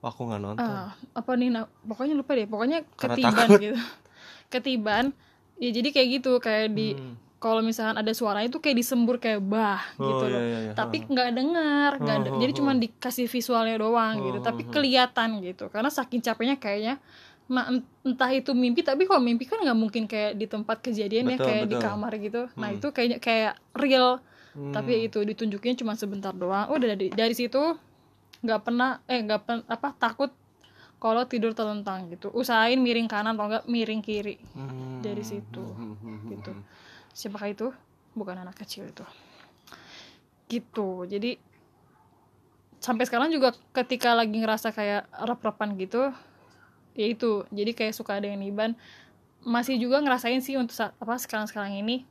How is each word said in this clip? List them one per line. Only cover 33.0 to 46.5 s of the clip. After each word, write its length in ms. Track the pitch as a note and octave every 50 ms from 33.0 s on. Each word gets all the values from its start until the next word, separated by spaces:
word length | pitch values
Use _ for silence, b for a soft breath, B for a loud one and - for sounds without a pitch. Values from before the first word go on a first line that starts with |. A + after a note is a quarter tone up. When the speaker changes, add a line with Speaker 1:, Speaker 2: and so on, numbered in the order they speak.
| A3+
Speaker 2:
kanan 280 | A3 A3+ G3+ G#3 A3 A3+
atau 120 | G#3+ G#3
nggak 180 | G#3 G#3+ A3+ -
miring 360 | - A#3+ A#3 A3+ A3 A3 A3
kiri. 360 | G#3 - G#3+ G#3 G3+ G#3 - - - -
Speaker 1:
Hmm. 480 | - - C3+ C3+ C3 C3 C3 - C3 B2+
Speaker 2:
Dari 220 | - C#3 C3+ -
situ, 400 | A2+ A2 G3+ - G#2 - - - A#2
Speaker 1:
Hmm, 300 | A2+ G#2 A2 A#2 G#2+ G#2+
hmm, 20 |
hmm, 220 | G#2 G#2+ A2+ G#2+
hmm, 120 | G#2+ G#2 A2+
Speaker 2:
gitu. 200 | G#2 G#2 G#2 G2
Speaker 1:
hmm. 120 | G2 G2+ G2 B B B B B B B B B
Speaker 2:
Siapakah 360 | B - - A3 G3 G#3 G#3
itu? 200 | G3+ G3+ G3+ A3 C4 C4 - _ _ _ _ _ _
Bukan 240 | _ A3+ G3+ F#3+ F3+
anak 160 | F#3 F3+ F3+ F#3+
kecil 300 | - G#3 - - G3+ G3
itu. 200 | - - - - - B B B B B B B B B B B B B B B B B B B B B B B _ _ _ _
Gitu. 440 | _ A#3 A#3+ A#3 - - A3+ G#3 F#3+ F#3 F#3 F3+
Jadi 320 | F3+ G3+ G3+ G#3 A#3+ B3 - _ _ _ _ _ _ _ _ _ _ _ _ _ _ _ _ _ _ _ _ _ _ _ _ _ _ -
sampai 260 | - - - B3 A3 B3+
sekarang 260 | B3 B3 A#3 C4 D#4+
juga 200 | E4 D4 B3+ B3+ A#3 - - _
ketika 420 | _ C4 B3 - C4 B3 - A#3+ A#3
lagi 220 | A#3 A#3 A3 G#3+
ngerasa 340 | A3 A3 G#3+ A3 G#3+ - A3+
kayak 380 | G#3+ - G#3 G3+ G3+ G3+ - - - -
rep-repan 540 | G#3+ A#3 B3 A#3+ - A3 G#3 - G#3+ G#3 G#3
gitu, 380 | F#3+ F#3 F#3+ - A#3 C4 C#4 C4 B B B B B B B